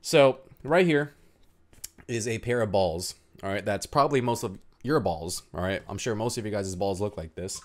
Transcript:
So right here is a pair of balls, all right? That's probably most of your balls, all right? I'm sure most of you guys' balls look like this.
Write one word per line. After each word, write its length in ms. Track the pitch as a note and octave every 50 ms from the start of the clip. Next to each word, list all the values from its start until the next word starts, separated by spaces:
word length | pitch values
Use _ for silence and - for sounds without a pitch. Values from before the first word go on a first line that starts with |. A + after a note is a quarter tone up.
So 380 | - - - D#3 C#3 C3+ C3 - - - - _ -
right 220 | C3 D#3 F3+ F#3
here 300 | E3+ D#3 C#3+ D3 C#3+ - _ _ _ _ _ _ _ _ _ _ _ - - - - _ - - -
is 200 | B2 A#2 G#2+ A#2+
a 100 | A2+ A2
pair 240 | - A#2+ A#2+ B2
of 100 | A2+ G#2
balls, 440 | F2+ G2+ F#2+ F2 D#2 E2+ F2+ - - _ _ _ _ -
all 80 | - G2
right? 160 | G2 G2+ F#2+
That's 220 | G#2+ G2+ G2 - -
probably 340 | - D3+ C#3 C#3 D3 C3+
most 220 | A#2+ A#2+ A#2 A2 -
of 160 | G#2+ F#2 G#2+ - - _ _ -
your 160 | C#3 D3+ D3+
balls, 420 | G#2+ F#2 E2+ D#2 E2 F2 F2 - - _
all 120 | - E2 F2
right? 180 | F#2 G2 - - -
I'm 80 | - G2
sure 160 | - B2+ A2
most 240 | G#2 A2 A#2+ A#2 B2
of 80 | G#2+
you 60 | G#2+
guys' 240 | G#2 G#2 G2 F#2+ F#2
balls 260 | F2+ G2+ G2 G2 F2+
look 160 | G#2 G#2 - -
like 160 | E2 D#2+ _
this. 260 | - F2 F#2+ - - -